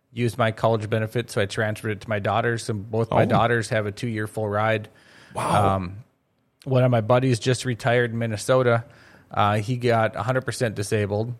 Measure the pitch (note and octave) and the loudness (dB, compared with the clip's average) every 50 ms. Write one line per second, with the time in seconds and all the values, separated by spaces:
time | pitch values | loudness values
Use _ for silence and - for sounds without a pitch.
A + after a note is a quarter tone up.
0 | _ _ - A2+ A#2+ A#2 - - A#2 A2 G#2+ - - A2+ A2+ A2+ G#2 G#2 A#2 A2 | _ _ -6 -2 -2 -2 0 0 0 0 0 0 2 2 2 2 0 -2 -2 -2
1 | A2 A2 - B2 A2+ - - A#2 G2+ G2 - - A2 G#2+ G#2 - - A2 G#2+ G2 | -2 -2 -4 -4 -4 -4 -2 -2 -2 -2 -2 -2 -2 -2 -2 -4 -4 -6 -6 -6
2 | - - G#2+ G#2 G2 G#2+ G2+ A2+ A#2 A#2+ A#2 A2+ - - A2+ G#2 F#2+ A2+ A2+ A2+ | -6 -4 -4 -2 0 0 0 0 0 0 -2 -2 -4 -4 -6 -6 -6 -4 -2 -2
3 | A#2 - - - A2 G#2 G#2+ G#2 A2 A2+ A#2+ A#2 A2 - A#2+ A2 G#2+ G#2 G2+ - | 0 2 2 2 2 4 4 4 4 4 2 0 0 0 -2 -2 -2 -2 -4 -6
4 | - A#2+ A2+ G#2+ G#2+ G#2+ - A2+ A2 G#2 G2+ G#2 G#2+ A2 A2 A2 G#2+ - - _ | -6 -4 -4 -4 -6 -6 -4 -4 -4 -2 0 0 2 2 0 0 -2 -6 -16 _
5 | _ - - - - - - - - - - G2+ G2+ G2 G2 F#2+ F#2 F2+ G2 G#2 | _ -20 -20 -20 -20 -14 -8 -6 -2 0 2 2 4 2 2 0 -2 -6 -10 -12
6 | - _ _ _ _ _ _ _ _ _ _ _ - C#3 B2+ B2+ B2+ B2+ B2 A#2 | -18 _ _ _ _ _ _ _ _ _ _ _ -4 0 2 4 4 4 4 2
7 | G#2+ G#2+ B2 B2 B2+ C3+ B2 A2+ - C3+ B2 - - C3 B2 A2 - B2 A#2 B2 | 2 4 2 4 4 2 2 2 2 0 0 0 0 -4 -4 -2 0 0 2 2
8 | A#2+ A#2 A2 A#2 A#2 A2+ A2 G2+ - - C3 C3 B2+ A#2+ A#2 A#2 A#2 - - - | 2 0 -2 -4 -4 -4 -4 -4 0 2 4 4 4 4 2 2 0 -4 -16 -20
9 | - - - - - - - G2 G#2 G#2 G#2 A2 G#2+ G#2+ B2+ A#2+ A#2+ A#2+ A#2 A2+ | -20 -20 -20 -20 -18 -6 0 2 2 2 2 0 0 -2 -2 0 2 2 2 4
10 | A2 A2 - - G#2 B2 B2+ C3 - - A#2 - C3 A2+ G2+ G2+ G2+ - A#2 G#2+ | 2 0 0 -2 -2 -2 -2 -2 -2 -4 -4 -2 -2 -2 -2 -4 -4 -2 0 0
11 | G#2 G2 G#2 G#2 A2+ B2 A#2+ - | 0 0 -2 -2 -2 -4 -6 -10